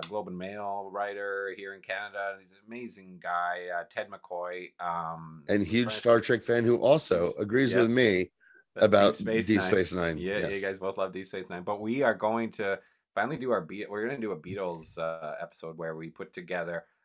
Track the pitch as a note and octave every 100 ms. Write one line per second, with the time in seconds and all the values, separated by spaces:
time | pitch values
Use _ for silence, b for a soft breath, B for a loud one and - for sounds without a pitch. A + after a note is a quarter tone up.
0 | E2+ G#2 F#2 F2+ F#2+ G#2 G2+ G2+ G2 G2
1 | G2+ G2+ G2+ G2 G2 F#2+ G2 G2 F2+ F#2+
2 | G#2 G2+ G2 G2 F#2 F#2+ G#2+ A#2+ A#2+ G2+
3 | F#2 F2+ F2 F2 F2 F2+ F2+ F2 E2+ A2+
4 | G#2 G2+ - F2+ F2 F2+ F2 - F2 E2+
5 | E2 D#2+ D#2+ D#2+ C#2+ G#2 F2 A#2 A#2 -
6 | A#2+ A#2 A2 A#2 - A#2+ A#2 A#2+ B2+ D3+
7 | - F2 F2 - G2+ B2 B2+ B2 A2+ B2
8 | A#2 F#2 F2+ _ b b b - G#2+ G2+
9 | G2+ - A2 A2+ G#2 G#2+ F#2 F#2+ E2+ F2+
10 | E2+ D#2 F#2 G2+ F#2 G2 G2 F#2+ F#2+ G2
11 | F#2+ F#2 F#2+ F#2+ F#2 F2+ F2+ G#2 G#2+ C3
12 | B2+ G#2+ G#2+ A2+ A2+ - G2+ F#2+ b b
13 | _ - A#2+ D3 B2+ G#2 D#2+ G2 G2+ G#2
14 | A#2 C#3 A2 E2 F2+ G2 F#2 E2 D#2+ -
15 | E2 E2 D2+ D2 E2 - E2 D#2+ E2 D#2+
16 | E2 - F#2+ - F2 F2+ E2+ E2+ - _